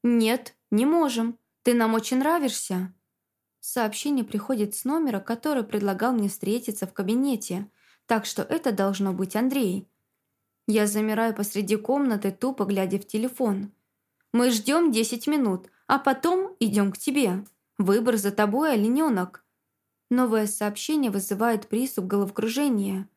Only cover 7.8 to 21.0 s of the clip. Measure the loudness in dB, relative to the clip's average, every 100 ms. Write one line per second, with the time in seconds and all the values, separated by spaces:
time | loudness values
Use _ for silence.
7.8 | _ _ _ -2 0 -6 -2 -2 0 0
8.8 | 0 0 -2 -2 -2 0 0 0 0 -2
9.8 | -8 _ _ _ _ _ _ _ 0 2
10.8 | 2 0 0 0 0 0 -4 -4 0 0
11.8 | 0 0 2 0 -2 -2 -4 -2 -2 0
12.8 | 0 -2 -4 -4 -4 -2 -2 -2 -6 _
13.8 | _ _ _ _ _ 2 2 2 2 2
14.8 | 4 2 0 -2 -2 0 0 -2 -6 _
15.8 | -2 2 2 2 2 0 -2 -2 0 2
16.8 | 0 0 -2 2 2 0 -6 _ _ -2
17.8 | 2 4 4 2 0 2 2 2 2 2
18.8 | 2 2 2 0 -2 -8 _ _ _ _
19.8 | _ _ _ 2 4 2 0 -2 -4 -4
20.8 | -2 0